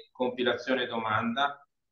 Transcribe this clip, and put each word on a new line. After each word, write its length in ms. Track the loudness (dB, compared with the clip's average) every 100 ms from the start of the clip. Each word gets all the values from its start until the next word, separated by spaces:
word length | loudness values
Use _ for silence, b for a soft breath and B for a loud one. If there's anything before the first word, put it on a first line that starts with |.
| -8
compilazione 760 | -2 -2 2 0 0 0 0 0
domanda, 760 | -2 0 0 0 0 0 -2 _ _ _